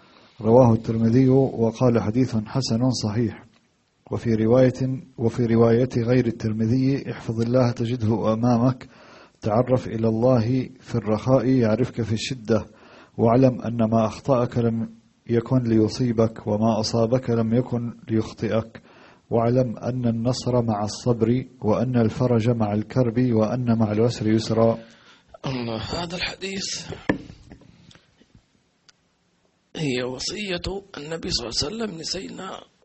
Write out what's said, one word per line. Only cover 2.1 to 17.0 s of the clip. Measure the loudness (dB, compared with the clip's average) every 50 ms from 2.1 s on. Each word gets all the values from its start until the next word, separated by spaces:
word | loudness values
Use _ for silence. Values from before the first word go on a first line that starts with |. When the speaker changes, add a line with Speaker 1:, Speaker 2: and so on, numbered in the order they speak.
| 0 0 0 0 0 -4 -4
Speaker 1:
حسن | -4 -4 -4 -2 -2 -2 0 0 0
صحيح". | -2 -2 -4 -4 -2 -2 -2 -2 -4 -8 -14 -20 _ _ _ _ _ _ _ _ _ _ _ -8
وفي | -8 -6 -2 -2 0
رواية، | 0 2 4 6 6 6 4 4 0 -2 -4 -4 -6 -10 -14 -8 -4
وفي | -2 -2 0 0 0
رواية | 2 4 6 6 6 6 4 2 0 0
غير | -2 0 2 2 2 2
الترمذي: | 2 -2 -2 -4 -4 -2 -2 0 0 2 2 2 0 0 -2 -4 -8
"احفظ | -10 -10 -8 -6 -4 -2
الله | -2 2 2 4 4 2
تجده | 2 -2 -4 -4 -2 -2 0 0 0 0 0 0 0
أمامك، | 2 2 2 2 4 2 2 0 -2 -6 -18 -20 -20 -20 -20 -20 -20 -20 -20 _ _
تعرف | -4 0 0 2 2 2 0 0 0
إلى | -4 -4 -2 0 0
الله | 0 2 2 2 4 2 2 0 0 -2 -2 -4 -10 -16
في | -12 -8 -6
الرخاء | -4 -2 -2 -2 -2 2 2 2 2 4
يعرفك | 2 2 4 4 2 2 0 0 -2 -4 -4 -4
في | -4 -4
الشدة، | -4 -4 -6 -8 -8 -2 0 0 0 0 -4 -12 -20 -20 -20 -20 -20 -20 -14 _ 0
واعلم | 2 4 6 6 6 4 4 0
أن | -4 -6 -2 -2 0 2
ما | 2 2 2
أخطأك | 0 -2 -6 -2 0 0 2 0 0 0 -2
لم | 0 0 0 -2 -4 -8 -10 -16 _ _ _ _ _
يكن | -2 -2 -2 0 0 0 0 2
ليصيبك، | 2 4 4 4 2 0 -2 -2 0 2 2 2 0 0 -4 -6
وما | -4 -2 0 2 0 0 0
أصابك | -2 -2 0 0